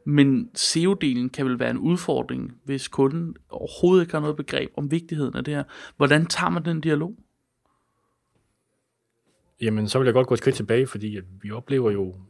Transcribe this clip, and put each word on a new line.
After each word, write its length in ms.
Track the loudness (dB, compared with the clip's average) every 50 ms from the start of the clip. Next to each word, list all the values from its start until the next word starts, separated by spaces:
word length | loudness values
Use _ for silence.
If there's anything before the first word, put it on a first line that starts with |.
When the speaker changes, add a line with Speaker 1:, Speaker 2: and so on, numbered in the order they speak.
| -4
Speaker 1:
Men 440 | 0 4 4 6 6 4 2 0 -4 -6
seo-delen 720 | -4 -2 0 0 2 2 2 2 2 0 -2 -2 -2 -2 -4
kan 160 | -4 -4 -2
vel 120 | -2 -2 -2
være 120 | -2 -2
en 80 | -2 -2
udfordring, 760 | 0 0 0 0 0 -2 -2 -2 -2 -4 -6 -8 -8 -10 -12 _ -8
hvis 240 | -6 -6 -6 -6 -8
kunden 460 | 0 2 2 2 2 0 -6 -6 -8 -12 _ -14
overhovedet 520 | -12 -10 -10 -10 -6 2 4 6 6 6 4
ikke 100 | 4 -2
har 80 | -4
noget 160 | -2 -2 -4
begreb 340 | -4 -6 -6 -4 -4 -4 -4 -6
om 140 | -6 -4 -2
vigtigheden 460 | -2 -2 -4 -4 -4 -2 -2 -2 -2
af 80 | -4 -6
det 100 | -4 -4
her. 100 | -6 -6 -8 -12 -20 -20 -14 -2
Hvordan 300 | 2 4 6 6 4 4
tager 240 | 2 0 -2 0 0
man 140 | 0 0 -2
den 160 | -2 -4 -2
dialog? 340 | 0 0 0 0 0 -4 -8 -14 -20 _ _ _ _ _ _ _ _ _ _ _ _ _ _ _ _ _ _ _ _ _ _ _ _ _ _ _ _ _ _ _ _ _ _ _ _ _ _ _ _ _ _ _ _ _ _ -4
Speaker 2:
Jamen, 280 | -2 -2 0 0 -2 0
så 100 | 0 2
vil 60 | 2
jeg 100 | 4 4
godt 120 | 4 4
gå 80 | 4 2
et 40 | 2
skridt 180 | 2 0 0
tilbage, 300 | 0 -2 0 0 0 0
fordi 300 | 0 -4 -8 -8 -8 -8
at 80 | -10 -12 -14 -20 -16 -12
vi 80 | -10
oplever 400 | -10 -10 -6 -2 -2 0 2 2
jo, 240 | 0 0 -2 -4 -6 -12 -20 -16